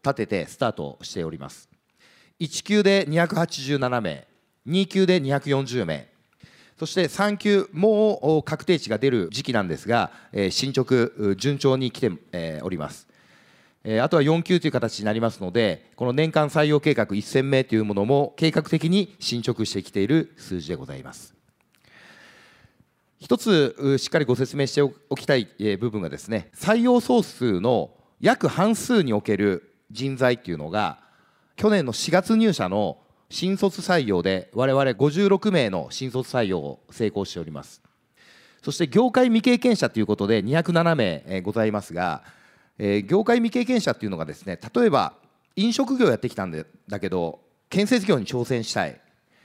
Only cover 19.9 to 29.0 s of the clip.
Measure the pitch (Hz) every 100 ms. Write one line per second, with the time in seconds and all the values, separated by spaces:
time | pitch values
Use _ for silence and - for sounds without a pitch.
19.9 | 104 98 160 - - - 92 76 78 67
20.9 | 67 65 - - _ _ _ _ _ _
21.9 | _ - - - - _ _ _ _ _
22.9 | _ _ _ - 240 233 180 135 - 139
23.9 | 135 - 165 139 123 135 143 135 - 143
24.9 | - _ 131 - 139 104 _ 107 98 120
25.9 | 104 85 67 - 110 - - 170 226 240
26.9 | 247 - 247 - - 120 92 107 117 69
27.9 | _ _ _ 180 254 160 - 202 220 -
28.9 | 240